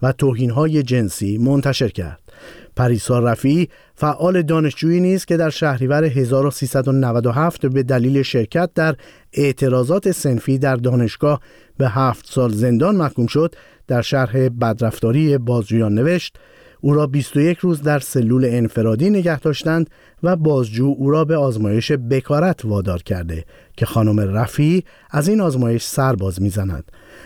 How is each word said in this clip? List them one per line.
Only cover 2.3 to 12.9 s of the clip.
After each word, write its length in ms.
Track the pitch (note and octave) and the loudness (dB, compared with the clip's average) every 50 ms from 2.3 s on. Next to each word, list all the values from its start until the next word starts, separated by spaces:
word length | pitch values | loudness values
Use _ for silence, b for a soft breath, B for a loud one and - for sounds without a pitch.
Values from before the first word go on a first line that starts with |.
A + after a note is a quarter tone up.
| B B B B B B B B B | B B B B B B B B B
پریسا 420 | - B2+ B2 A#2+ G#2 - - B2+ A#2+ | 0 0 2 2 0 0 0 0 0
رفیعی، 500 | A#2 A#2+ A2+ - - C3+ D3 F3 F3 b b b b b b | 2 0 0 0 2 2 2 2 0 b b b b b b
فعال 480 | - D#3 D3+ C#3+ - D#3 F3+ F#3 F3+ E3 | -4 -4 -4 -2 0 0 0 0 0 0
دانشجویی 580 | D3 E3 D#3+ D#3 D3 - - D3+ E3 E3+ F3+ | 0 0 2 0 0 -2 -2 0 0 2 2
نیز 240 | F3+ F#3 F#3+ F#3 - | 2 2 0 0 0
که 120 | - E3+ | 0 0
در 140 | E3 E3 D#3 | 0 0 0
شهریور 540 | - - E3 D3 C3 B2 C3 B2+ C#3+ D3+ D#3+ | -2 -2 -2 -2 0 0 0 0 0 2 2
هزار 420 | D#3 B2 C#3 C3 A#2 C3+ C3+ C#3 | 2 2 0 0 2 2 2 2
و 40 | C#3+ | 0
سیصد 380 | - - C#3 A#2+ - C#3 B2+ C#3 | -2 -4 -6 -2 -2 -2 0 2
و 40 | C3 | 2
نود 340 | C3+ C3 A#2+ A#2 A#2+ A#2 | 2 2 2 0 0 0
و 60 | B2 A2+ | 0 0
هفت 340 | C#3+ D#3+ E3+ - - - | 0 0 -2 -2 -2 -4
به 160 | C3 C3 C3+ C3 | -2 0 0 0
دلیل 400 | C3 C3+ B2 A#2+ C3 C#3 C#3 C3 | 0 0 0 0 2 2 0 0
شرکت 480 | - - B2 A2 - - E3 F3+ E3+ - | 0 -2 -2 -2 -2 -2 -2 -2 -2 -2
در 220 | F3 D#3+ D#3+ D3+ B B B B B B B - | -2 -2 -2 -2 B B B B B B B -4
اعتراضات 800 | C#3 D3 C#3 B2+ - C#3 C3 B2+ B2+ B2 C3 F3 G3+ - G3 E3+ | -2 0 0 0 0 0 0 2 2 2 0 0 0 0 -2 -2
صنفی 460 | - - C#3 B2 A2+ - - C3+ C3 | -2 -2 -2 -2 0 0 -2 -2 0
در 180 | C#3 C3+ C3 | 0 0 0
دانشگاه 640 | A#2+ B2 B2+ B2 B2 A#2+ G#2+ - - D3+ D3 D3 - b b b b b b b - | 0 0 0 2 2 0 0 -2 -2 0 0 0 -2 b b b b b b b -2
به 100 | C3+ B2 | -2 0
هفت 380 | G2 C3+ C3 B2+ A2 - - | 2 2 0 0 0 -2 -8
سال 260 | - - C3 B2+ A#2 G#2+ | -6 -2 0 0 0 0
زندان 440 | G#2 B2 B2 A#2+ A2+ D3+ G3 | 0 2 2 2 2 2 2